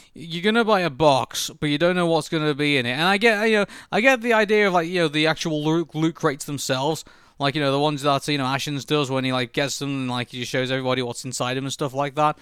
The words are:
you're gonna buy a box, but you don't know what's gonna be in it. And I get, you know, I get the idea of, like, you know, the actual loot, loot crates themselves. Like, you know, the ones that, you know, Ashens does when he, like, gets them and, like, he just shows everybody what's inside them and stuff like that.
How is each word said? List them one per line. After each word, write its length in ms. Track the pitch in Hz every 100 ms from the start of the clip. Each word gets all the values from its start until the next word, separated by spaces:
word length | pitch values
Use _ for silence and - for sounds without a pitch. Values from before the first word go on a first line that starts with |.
| -
you're 280 | - 165 170
gonna 220 | 202 226
buy 160 | 220 196
a 100 | 170
box, 580 | 127 156 131 - - - -
but 80 | 151
you 100 | 147
don't 160 | 175
know 120 | 180 170
what's 220 | 160 -
gonna 260 | 160 151
be 220 | 139 147 139
in 100 | 120
it. 80 |
And 100 | 127
I 140 | 175 196
get, 300 | 233 208 226
you 100 | 214
know, 80 | 196 - -
I 80 | 180
get 200 | 262 254
the 120 | 240
idea 340 | 220 208 214 202
of, 60 |
like, 160 | 180 165
you 100 | 180
know, 80 | 160
the 220 | 151 156
actual 340 | 151 170 151
loot, 320 | 151 165 156
loot 220 | 151 160 156
crates 280 | 151 139
themselves. 600 | - 139 - 131 147 151 - - _ -
Like, 160 | 143
you 60 | 151
know, 100 | 139
the 80 | 139
ones 240 | 151 143
that, 240 | 143 139 -
you 100 | 143
know, 80 | 131
Ashens 380 | 143 156 143
does 280 | - 151 131
when 100 | 131
he, 100 | 131
like, 200 | 127 123
gets 260 | - 139 -
them 120 | 143
and, 200 | 139 127
like, 200 | 123 120
he 100 | 127
just 100 | 120
shows 220 | 135 127
everybody 300 | 131 127 127
what's 220 | 120 -
inside 300 | 131 - 123
them 120 | 131 135
and 60 |
stuff 220 | - 143
like 220 | 135 143 139
that. 200 | 151 -